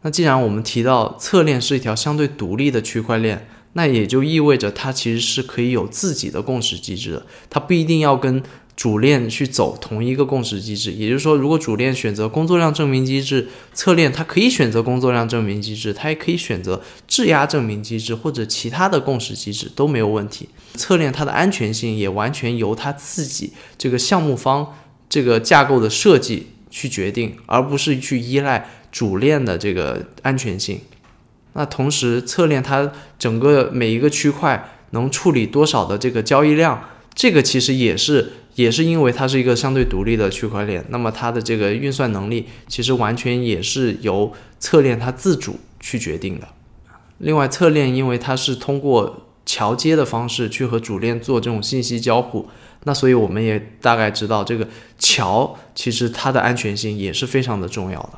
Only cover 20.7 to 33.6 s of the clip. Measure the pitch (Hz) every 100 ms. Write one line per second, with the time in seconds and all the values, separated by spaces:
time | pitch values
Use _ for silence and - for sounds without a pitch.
20.7 | - - 180 151 135 143 - 180 202 107
21.7 | 110 117 107 98 95 110 143 120 120 104
22.7 | 113 143 143 - - 139 - - - -
23.7 | - 135 123 120 196 156 123 - 135 147
24.7 | - - _ _ - 120 117 113 151 139
25.7 | 131 110 107 208 156 - 110 - - -
26.7 | - 139 113 95 104 113 107 - 117 135
27.7 | 139 156 135 127 131 120 135 139 120 -
28.7 | - - - 113 95 131 151 120 87 101
29.7 | 92 73 58 - - 131 131 123 95 -
30.7 | 101 - - _ _ _ _ _ - 151
31.7 | - 135 147 123 120 123 - 170 143 131
32.7 | 139 143 143 - - 123 113 135 143